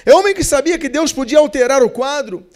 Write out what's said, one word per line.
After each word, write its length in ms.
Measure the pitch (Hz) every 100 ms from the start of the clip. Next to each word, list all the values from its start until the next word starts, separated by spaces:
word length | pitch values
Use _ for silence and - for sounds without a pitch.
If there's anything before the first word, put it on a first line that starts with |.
| -
É 80 |
um 60 | 320
homem 140 | 392
que 100 | 392
sabia 340 | - 277 294 330
que 100 | 285
Deus 240 | 285 320
podia 280 | - 247 302
alterar 440 | 294 285 240 269
o 60 | 240
quadro. 580 | - 262 294 220 175 -